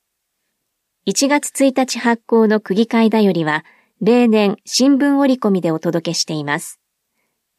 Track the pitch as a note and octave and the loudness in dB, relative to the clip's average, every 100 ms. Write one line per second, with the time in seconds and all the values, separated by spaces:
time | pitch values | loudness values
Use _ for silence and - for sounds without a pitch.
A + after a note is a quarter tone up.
0 | _ _ _ _ _ _ _ _ _ _ | _ _ _ _ _ _ _ _ _ _
1 | - - C#4+ C#4+ - - C4+ C4+ B3+ A#3 | -6 -2 0 -2 -4 0 0 0 -4 -2
2 | A#3+ A#3 - A#3 A3 G#3+ - G3 A3+ A3+ | -2 -4 0 2 2 0 -2 -2 0 2
3 | A3 A3 G3+ E3+ D#3 D3+ - _ _ _ | 2 2 2 2 0 -4 -6 _ _ _
4 | F#3 B3 A#3+ G#3+ G3+ G#3 - - C4 C4+ | 0 2 4 2 0 -2 -6 0 2 2
5 | C#4+ C#4 C#4 B3+ A3 F#3+ E3+ D#3+ F3 E3 | 2 2 0 0 0 0 -2 -2 -2 -4
6 | E3+ E3 - D#3 D3 D3+ - - _ _ | -4 -6 -6 -6 -4 -6 -6 -20 _ _
7 | _ _ _ _ _ | _ _ _ _ _